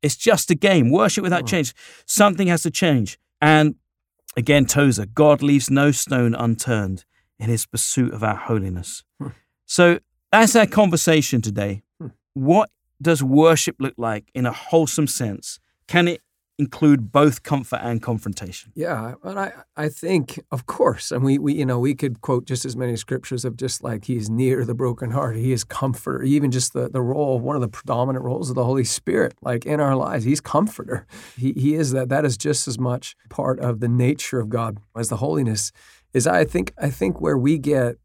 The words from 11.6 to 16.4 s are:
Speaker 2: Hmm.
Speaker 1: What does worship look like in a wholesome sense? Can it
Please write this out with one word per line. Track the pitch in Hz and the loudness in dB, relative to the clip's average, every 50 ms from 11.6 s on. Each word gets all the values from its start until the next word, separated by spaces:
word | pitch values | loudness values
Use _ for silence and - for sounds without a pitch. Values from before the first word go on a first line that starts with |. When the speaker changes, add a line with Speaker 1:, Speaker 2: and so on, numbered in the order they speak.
| 101 101 98 104 _ _ _ _ | -4 -4 -6 -8 _ _ _ _
Speaker 2:
Hmm. | - - - _ _ _ _ | -16 -16 -16 _ _ _ _
Speaker 1:
What | 139 131 139 170 202 214 - _ _ _ _ _ _ | -4 2 4 4 4 4 0 _ _ _ _ _ _
does | 139 165 165 143 | 0 0 2 2
worship | 135 127 131 147 156 165 165 151 - - - _ | 2 2 4 6 8 8 6 4 2 -4 -4 _
look | 135 135 - - | -6 -6 -6 -4
like | 117 113 110 107 - _ _ | -4 -4 -4 -6 -8 _ _
in | 131 127 | -2 -2
a | 123 - | -2 -4
wholesome | - - - - 165 160 131 - - 156 139 | -6 -8 2 2 2 2 2 0 -2 -2 -2
sense? | - - 127 110 98 - - - - - _ _ _ _ _ - | -2 -4 -6 -6 -6 -8 -12 -16 -16 -16 _ _ _ _ _ -2
Can | - 175 175 175 | 2 2 2 2
it | 170 - _ _ _ _ | 0 -4 _ _ _ _